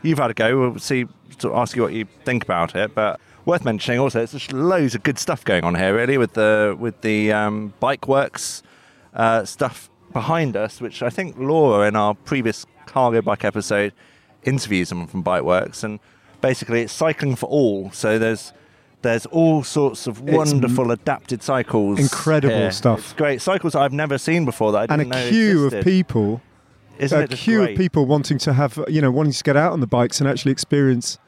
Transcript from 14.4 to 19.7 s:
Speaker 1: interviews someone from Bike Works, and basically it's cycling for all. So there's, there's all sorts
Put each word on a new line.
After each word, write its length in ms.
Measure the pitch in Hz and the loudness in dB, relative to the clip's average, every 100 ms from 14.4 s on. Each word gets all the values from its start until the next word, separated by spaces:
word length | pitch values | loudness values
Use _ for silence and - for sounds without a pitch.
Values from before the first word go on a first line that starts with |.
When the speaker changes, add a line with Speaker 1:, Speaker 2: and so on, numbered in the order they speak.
Speaker 1:
interviews 460 | - 135 104 95 87 | -4 -4 -2 -2 -2
someone 180 | 87 82 | -6 -8
from 140 | 98 | -6
Bike 220 | 87 90 | -2 0
Works, 400 | 71 90 - - | 2 0 0 -8
and 160 | 110 104 _ _ _ - | -10 -10 _ _ _ -4
basically 400 | 135 127 110 117 | -2 -2 -2 -2
it's 120 | 113 | -2
cycling 420 | - 160 151 143 123 | -2 -2 0 -2 -2
for 120 | - | 0
all. 440 | 147 123 98 95 | 2 2 0 -6
So 260 | - 110 110 | -4 0 2
there's, 340 | 113 110 - - _ _ _ _ | 0 -2 -8 -20 _ _ _ _
there's 240 | 120 117 - | -2 -2 -2
all 360 | 165 165 156 | 2 4 2
sorts 440 | 127 | 0